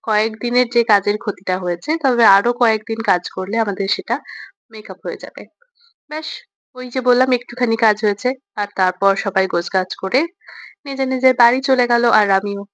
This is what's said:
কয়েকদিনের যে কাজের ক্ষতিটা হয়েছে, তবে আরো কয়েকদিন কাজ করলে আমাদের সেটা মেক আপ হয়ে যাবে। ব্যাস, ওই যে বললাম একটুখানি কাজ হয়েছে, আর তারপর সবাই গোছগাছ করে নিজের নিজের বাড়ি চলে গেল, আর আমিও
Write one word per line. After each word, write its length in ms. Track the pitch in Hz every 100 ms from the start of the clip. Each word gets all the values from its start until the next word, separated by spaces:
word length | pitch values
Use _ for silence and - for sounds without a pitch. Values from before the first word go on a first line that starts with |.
কয়েকদিনের 640 | - 214 220 220 240 247 247
যে 120 | 240
কাজের 320 | 233 208 196 208
ক্ষতিটা 380 | 214 202 - 185
হয়েছে, 320 | 180 175 - 320
তবে 260 | 277 240 220
আরো 240 | 196 220
কয়েকদিন 480 | 240 233 220 220 220
কাজ 200 | 220 180 -
করলে 260 | - 185 226
আমাদের 280 | 220 190 196
সেটা 280 | - - 277 - - - _ _
মেক 160 | 220 214
আপ 80 | 180
হয়ে 160 | 180 -
যাবে। 240 | - - 208 _ _ _ _ _ _
ব্যাস, 180 | 302 311 - _ _ _ 247
ওই 100 | 254
যে 100 | 262
বললাম 300 | 247 247 262
একটুখানি 440 | 247 - 233 240 226
কাজ 200 | 226 202
হয়েছে, 260 | 208 202 247 262 _ -
আর 120 | 202 -
তারপর 360 | 185 180 196 196
সবাই 300 | 202 190 190
গোছগাছ 440 | 175 170 190 185 -
করে 240 | 190 247 339 _ - - - _
নিজের 240 | 285 269 262
নিজের 260 | 254 262 254
বাড়ি 220 | 233 262
চলে 240 | 262 254 240
গেল, 180 | 240 240
আর 180 | 220 202
আমিও 320 | 190 202 202 202